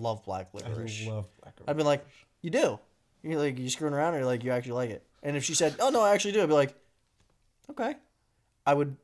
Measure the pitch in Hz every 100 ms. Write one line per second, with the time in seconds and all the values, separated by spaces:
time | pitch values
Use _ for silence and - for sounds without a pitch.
0 | 113 110 - 95 95 101 110 110 113 107
1 | 110 107 98 _ - - 95 147 147 143
2 | - - _ _ - 240 233 107 _ _
3 | _ _ 156 160 151 127 127 - 156 143
4 | 160 160 127 123 123 123 127 120 120 101
5 | - _ 143 143 131 160 160 - 262 247
6 | 208 208 202 208 165 151 139 - _ _
7 | _ _ _ _ _ _ - 285 247 302
8 | _ _ _ _ _ _ - 143 143 135